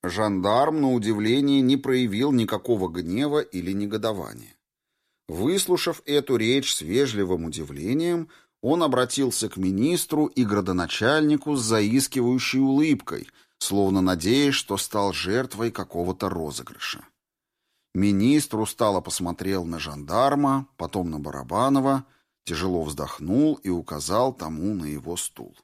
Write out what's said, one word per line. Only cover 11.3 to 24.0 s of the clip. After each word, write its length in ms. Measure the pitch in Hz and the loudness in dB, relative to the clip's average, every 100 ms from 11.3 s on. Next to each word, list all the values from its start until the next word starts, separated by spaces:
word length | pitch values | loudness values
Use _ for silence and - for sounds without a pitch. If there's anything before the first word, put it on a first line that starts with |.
| 147 151 143 | 2 0 -2
с 60 | |
заискивающей 960 | 110 113 104 127 135 135 120 127 - 131 | 2 2 4 2 2 0 2 2 0 2
улыбкой, 720 | 135 135 156 139 - - - _ _ _ | 4 4 4 2 -2 -10 -10 _ _ _
словно 420 | - 98 98 95 | -2 2 4 4
надеясь, 540 | 92 90 90 127 143 139 | 2 2 2 2 2 0
что 200 | - 98 | -2 -6
стал 360 | - 107 101 | -4 -2 -2
жертвой 580 | 90 90 110 131 98 117 | -2 -2 -2 -2 -4 -6
какого-то 560 | - 92 85 87 92 98 | -4 -8 -4 -4 -2 -4
розыгрыша. 760 | 87 76 65 62 - - - - _ _ _ _ _ _ _ _ | -4 -6 -8 -12 -12 -10 -10 -14 _ _ _ _ _ _ _ _
Министр 680 | 90 101 98 113 151 143 110 | 0 4 4 4 4 2 -2
устало 400 | 110 - 110 95 | -4 0 2 2
посмотрел 640 | 87 - 90 85 92 95 | -2 -6 -6 -4 -4 -4
на 160 | 85 82 | -4 -8
жандарма, 880 | 76 73 71 98 139 143 143 135 135 _ | -8 -10 -4 2 2 2 2 0 -2 _
потом 360 | 85 101 87 | -6 -4 -4
на 80 | 76 | -6
Барабанова, 840 | 73 71 64 90 131 139 135 135 131 _ _ _ | -8 -10 -4 0 2 2 2 0 -4 _ _ _
тяжело 400 | - 80 92 90 | -8 -4 0 0
вздохнул 720 | 78 71 71 - 76 110 151 147 | -2 -6 -8 -8 0 4 4 2
и 140 | 95 | -2
указал 640 | 87 - 76 | -4 -4 -8